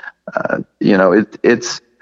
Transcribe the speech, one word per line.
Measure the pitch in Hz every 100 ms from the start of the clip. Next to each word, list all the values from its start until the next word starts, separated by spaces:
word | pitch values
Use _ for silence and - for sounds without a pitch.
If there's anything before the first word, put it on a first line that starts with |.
| - _ - -
uh, | - - - -
you | - 95
know, | 92
it, | 101 104 -
it's, | - 117 - - _ _